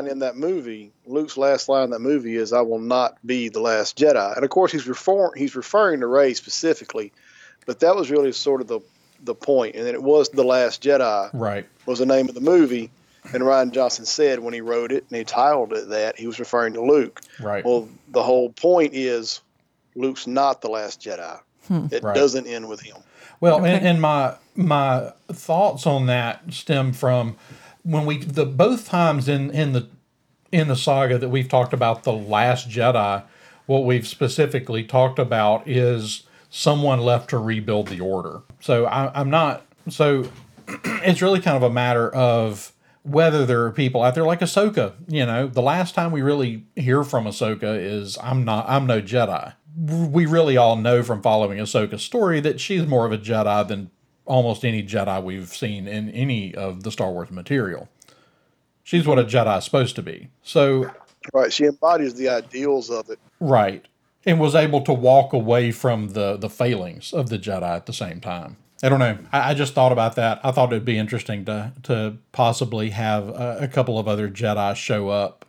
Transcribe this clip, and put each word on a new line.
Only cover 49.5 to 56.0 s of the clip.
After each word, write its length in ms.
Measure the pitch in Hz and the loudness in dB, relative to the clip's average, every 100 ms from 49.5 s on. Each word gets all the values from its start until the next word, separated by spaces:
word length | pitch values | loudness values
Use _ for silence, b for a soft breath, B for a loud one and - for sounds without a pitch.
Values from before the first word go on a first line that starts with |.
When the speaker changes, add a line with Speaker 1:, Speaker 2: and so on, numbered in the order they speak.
| - 151 160 | -18 _ -8
Speaker 2:
We 480 | 151 165 160 160 156 | -4 -2 0 2 4
really 320 | 165 156 127 | 4 4 6
all 180 | 117 113 | 6 4
know 280 | 117 123 | 4 2
from 180 | 120 107 | 2 0
following 360 | 113 110 101 101 | 2 2 2 -2
Ahsoka's 440 | 104 117 107 - | -2 -2 -2 -6
story 380 | - 240 190 156 | -4 0 0 2
that 180 | 151 131 | -2 -4
she's 260 | - 190 151 | -4 -2 2
more 200 | 127 113 | 2 0
of 80 | |
a 40 | 107 | -4
Jedi 480 | 107 110 104 104 101 | -2 -2 2 0 0
than 220 | 101 95 _ _ _ - | -6 -10 _ _ _ 0
almost 400 | 131 120 104 123 | 0 2 -2 -2
any 180 | 110 | -2
Jedi 400 | 98 104 98 95 | -4 -4 -2 -4
we've 240 | 92 95 87 | -6 -10 -12
seen 400 | - 107 101 98 | -8 -8 -8 -8
in 220 | 107 | -8